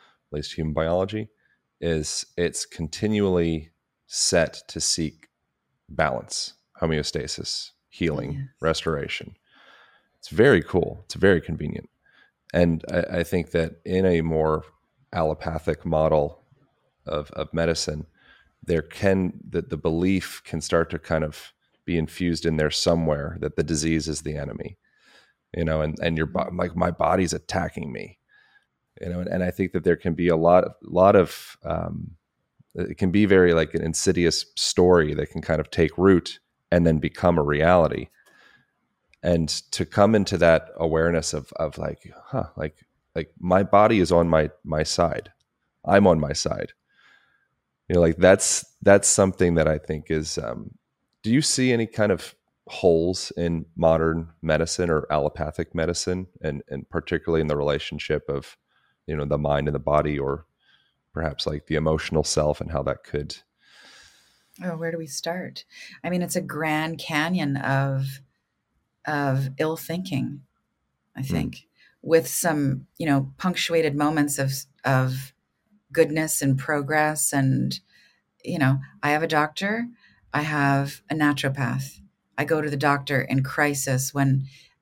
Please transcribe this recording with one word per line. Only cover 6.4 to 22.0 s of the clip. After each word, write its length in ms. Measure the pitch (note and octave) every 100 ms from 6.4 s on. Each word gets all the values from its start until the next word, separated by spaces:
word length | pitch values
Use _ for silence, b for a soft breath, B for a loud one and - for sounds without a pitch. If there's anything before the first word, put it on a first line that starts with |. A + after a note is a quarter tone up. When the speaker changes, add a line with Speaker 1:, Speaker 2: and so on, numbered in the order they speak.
| - - _ -
Speaker 1:
homeostasis, 920 | E2 D#2 D2 D#2+ C2 - - - - _ _
healing, 440 | - E2+ D2 A#1+
Speaker 2:
Yes. 120 | C#2 - _
Speaker 1:
restoration. 760 | D#2+ D#2 E2 D2 C#2 - - - b b b b b b b b
It's 100 | -
very 340 | D#2+ C3+ G2
cool. 380 | - F2+ - -
It's 100 | -
very 260 | - F#2+ F2
convenient. 480 | - D2+ D2+ - - _ b b b _ _
And 300 | E2+ F2 D#2+ -
I, 280 | F2 - F2
I 40 |
think 260 | E2+ F2+ D#2+
that 240 | F2 D#2+ -
in 220 | - F#2 F#2+
a 160 | E2+
more 420 | E2 D#2+ D#2 D#2 - _ _ _ _
allopathic 720 | F2+ D#2 D#2+ - D#2+ - D2+
model 580 | E2 D#2 D#2+ D#2 C#2+ - _ _ _ _ _ _ -
of, 240 | D#2 D2
of 200 | - D2+
medicine, 540 | E2 E2 D#2+ - D2+ D#2 b b b b _
there 180 | - E2
can, 520 | - - G2 F#2+ F2+ - -
the, 140 | E2+
the 140 | - D#2
belief 640 | E2 E2 F#2 F#2+ - -
can 160 | - E2
start 300 | - E2+ E2
to 80 | D#2+
kind 260 | - D#2+
of 280 | D#2 - - _ _ _
be 140 | -
infused 480 | E2+